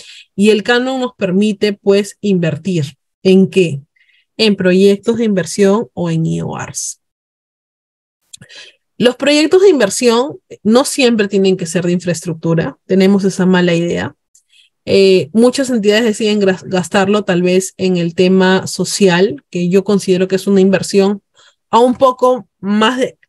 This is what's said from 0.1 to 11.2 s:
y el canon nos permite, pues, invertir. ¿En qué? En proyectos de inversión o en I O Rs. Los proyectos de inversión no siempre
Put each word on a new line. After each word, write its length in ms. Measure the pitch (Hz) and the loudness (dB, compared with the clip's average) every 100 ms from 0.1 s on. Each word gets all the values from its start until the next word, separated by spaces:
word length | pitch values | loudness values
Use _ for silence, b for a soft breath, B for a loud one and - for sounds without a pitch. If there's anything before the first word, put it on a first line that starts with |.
| B B - | B B 0
y 140 | 208 | 2
el 120 | 214 | 2
canon 380 | 202 240 254 262 | 0 -2 0 -4
nos 140 | 247 - | -6 -6
permite, 560 | 196 185 208 196 208 | -4 0 -2 -2 -4
pues, 460 | 202 196 196 208 - | -2 0 0 -2 -8
invertir. 760 | 208 190 165 156 202 175 139 - _ _ | -2 -2 -2 -4 -4 -4 -6 -12 _ _
¿En 260 | 190 190 185 | 2 4 4
qué? 320 | 190 170 143 - _ _ _ _ - | 2 -2 -4 -14 _ _ _ _ -2
En 180 | 220 | 0
proyectos 600 | 196 185 185 196 196 196 226 | 2 2 4 4 2 -2 -2
de 80 | |
inversión 640 | 226 190 165 - 196 208 240 | 0 -2 -4 0 0 0 -4
o 160 | - 175 | -8 -4
en 160 | 165 160 | -2 -4
I 160 | 165 | -4
O 160 | 160 - | -8 -10
Rs. 420 | - - - - _ _ _ _ _ _ _ _ _ _ _ _ _ - B B B B _ _ | -12 -12 -12 -14 _ _ _ _ _ _ _ _ _ _ _ _ _ -20 B B B B _ _
Los 180 | 240 240 | 0 0
proyectos 460 | 277 294 302 370 | 0 2 4 4
de 80 | 392 | 4
inversión 720 | 294 202 - 247 226 277 370 _ - | 4 0 0 0 0 -2 -8 _ -8
no 220 | 202 233 | 0 2
siempre 420 | 285 - 247 233 | 0 0 0 0